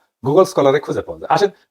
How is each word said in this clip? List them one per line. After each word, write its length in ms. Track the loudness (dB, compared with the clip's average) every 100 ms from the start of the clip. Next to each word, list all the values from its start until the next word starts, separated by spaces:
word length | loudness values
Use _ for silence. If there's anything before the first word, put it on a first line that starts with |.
| _ _ 0
Google 200 | 2 2
স্কলারে 340 | 2 2 0
খুঁজে 220 | -2 -8
পাওয়া 180 | -10 -12
যায়। 160 | -4 0
আসেন 140 | 0 -4 _